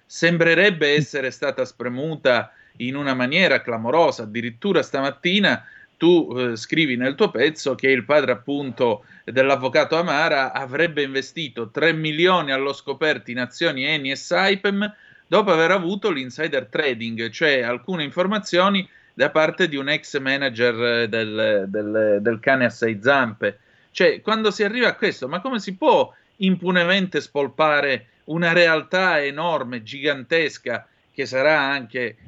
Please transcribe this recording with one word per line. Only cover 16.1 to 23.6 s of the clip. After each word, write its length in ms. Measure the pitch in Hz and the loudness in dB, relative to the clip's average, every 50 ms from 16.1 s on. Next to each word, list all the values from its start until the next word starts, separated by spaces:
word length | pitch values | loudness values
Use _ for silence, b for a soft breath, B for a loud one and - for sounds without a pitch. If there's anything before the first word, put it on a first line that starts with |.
l'insider 540 | 165 135 131 123 - - 156 160 143 131 127 | -2 -2 -6 -8 -8 -6 -6 -2 -2 -4 -4
trading, 640 | - - 156 151 139 120 113 117 117 113 110 117 117 | -4 -4 -2 -2 -2 -2 -4 -6 -8 -6 -6 -6 -6
cioè 320 | 117 - 165 151 139 127 | -4 0 2 2 2 2
alcune 420 | 117 117 123 123 - - 185 165 147 | 0 -2 -4 -6 -6 -6 -6 -6 -6
informazioni 840 | 139 - 175 180 190 214 208 196 - 170 175 185 202 196 190 185 b b b b b b | -6 -2 -2 -2 0 -2 -4 -4 0 2 2 4 4 2 0 -2 b b b b b b
da 160 | - 131 147 | 0 0 2
parte 400 | - 156 156 160 170 - 185 160 | 2 2 2 2 2 0 0 0
di 80 | 147 | -2
un 100 | 139 135 | -4 -4
ex 320 | 143 151 147 - - - 139 | -2 -4 -4 -4 -6 -6 -4
manager, 840 | 131 135 139 139 139 131 117 113 120 123 113 113 120 120 117 117 117 | -2 -2 -2 -2 -2 -2 -2 0 0 0 0 0 0 0 0 0 0
eh, 40 | |
del, 580 | 104 110 113 110 107 107 110 110 110 107 101 95 98 | -2 -2 -2 -2 -2 -2 -2 0 2 2 0 0 -2
del, 480 | 98 107 104 104 110 110 107 107 101 101 | -4 -4 -4 -2 0 2 2 4 2 2
del 200 | 104 117 117 113 | 2 0 -2 0
cane 240 | - 139 135 131 123 | 2 2 2 2 2
a 40 | 117 | 0
sei 300 | - - 117 113 110 98 | 0 0 -2 -2 -2 0
zampe. 580 | 104 135 143 139 127 113 107 - 107 101 101 - | 2 2 4 4 2 0 -4 -4 -6 -6 -6 -8